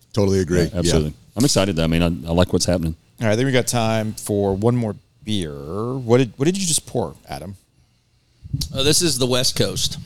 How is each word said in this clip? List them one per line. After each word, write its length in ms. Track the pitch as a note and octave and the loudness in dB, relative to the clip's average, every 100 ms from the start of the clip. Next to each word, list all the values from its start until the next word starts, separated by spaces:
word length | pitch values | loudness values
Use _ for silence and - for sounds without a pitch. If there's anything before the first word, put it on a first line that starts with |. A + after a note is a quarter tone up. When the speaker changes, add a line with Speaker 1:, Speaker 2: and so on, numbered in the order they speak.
| _ | _
Speaker 1:
Totally 260 | - G2 G2 | -2 2 2
agree. 220 | E2 F2+ | 2 2
Speaker 2:
Yeah, 160 | E2 F2 | 0 0
absolutely. 320 | E2+ E2+ D2+ | 0 2 0
Speaker 1:
Yeah. 60 | - - G2+ | -6 -12 -2
Speaker 2:
I'm 80 | |
excited, 320 | C#3+ - G2 E2 | 0 2 2 2
though. 80 | |
I 40 | D#2+ | 2
mean, 140 | E2 | 2
I, 40 | E2+ | 2
I 260 | F2 E2 | 0 0
like 200 | E2+ F2+ | 2 2
what's 120 | F2 | 2
happening. 320 | - F2+ E2 D#2+ _ - | 0 0 -2 -6 _ -4
Speaker 3:
All 60 | A2+ | 0
right, 60 | |
I 40 | A2 | 2
think 100 | C3+ | 2
we 60 | |
got 140 | B2+ A2+ | 2 2
time 440 | B2 A2+ A2+ A2 | 0 0 0 -2
for 400 | G#2 - G#2 G2+ | -6 -2 0 2
one 200 | G2 A2+ B2 | 2 2 2
more 180 | A2 G2 - _ | 0 -6 -14 _
beer. 280 | - G#2 D#2+ C#2+ C#2+ G2 A#2+ C3+ | -6 -4 -4 -8 -8 -6 -6 -4
What 220 | A#2 B2 | 2 4
did, 140 | B2 - | 4 0
what 100 | C#3+ | -2
did 100 | G3 | 0
you 80 | F3+ | 0
just 200 | C#3+ - | -2 -2
pour, 280 | B2 E2+ - - | -4 -4 -8 -12
Adam? 280 | - F2 G2 _ _ _ _ _ _ _ _ - - - | -12 -12 -14 _ _ _ _ _ _ _ _ -8 -6 -6
Speaker 4:
Oh, 80 | C3+ | -2
this 200 | C#3 D#3 | 2 2
is 160 | F3 B2 | 2 0
the 80 | B2+ | 0
West 300 | B2+ B2 - | 2 0 0
Coast. 420 | G2 F#2 - - | -2 -2 -4 -2